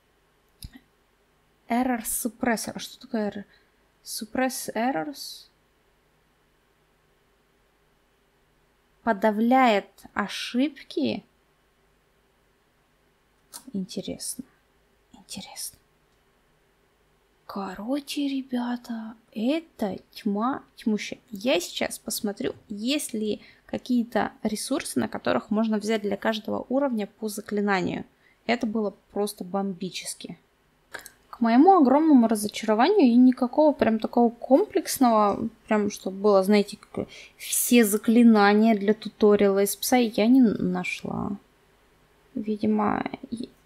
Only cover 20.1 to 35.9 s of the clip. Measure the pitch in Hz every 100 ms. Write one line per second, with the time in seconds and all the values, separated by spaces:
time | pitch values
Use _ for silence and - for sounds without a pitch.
20.1 | - 208 202 247 302 _ - 226 208 -
21.1 | - _ 202 240 339 - - - - -
22.1 | - 208 202 - - _ 208 240 294 -
23.1 | 214 214 214 - _ - 214 - 240 226
24.1 | 208 - - 214 214 - 311 - 240 220
25.1 | - - 247 - 214 226 208 208 220 202
26.1 | 202 220 220 208 202 - 262 285 220 202
27.1 | _ 220 208 - 208 202 190 175 - -
28.1 | _ _ _ - 240 226 220 202 - _
29.1 | 202 208 - 180 196 196 175 185 - -
30.1 | - - 175 _ _ _ _ _ - -
31.1 | _ _ - 226 247 349 370 247 285 320
32.1 | 254 226 208 208 - 220 214 302 415 254
33.1 | 240 254 247 247 - 302 285 226 220 226
34.1 | 240 233 240 - 285 427 359 - - 240
35.1 | 214 202 - 226 _ - 214 202